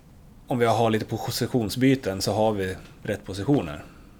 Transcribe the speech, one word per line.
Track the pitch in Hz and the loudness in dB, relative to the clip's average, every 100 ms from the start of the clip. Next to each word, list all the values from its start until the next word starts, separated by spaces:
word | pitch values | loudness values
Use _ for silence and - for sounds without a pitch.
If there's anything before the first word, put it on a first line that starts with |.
| - - - - - | -20 -20 -20 -16 -4
om | 127 | 2
vi | 117 | 2
har | 110 117 | 4 4
lite | 110 - | 2 -2
positionsbyten | 110 - - 117 123 104 123 131 135 95 95 | -6 -6 -4 -2 0 -2 2 2 2 0 -2
så | 107 | 0
har | 104 110 | 2 2
vi | 104 92 87 - - | 2 -2 -6 -12 -12
rätt | - 98 - | -8 -6 -6
positioner. | 98 98 139 85 73 - - - | -4 0 2 0 -8 -14 -20 -20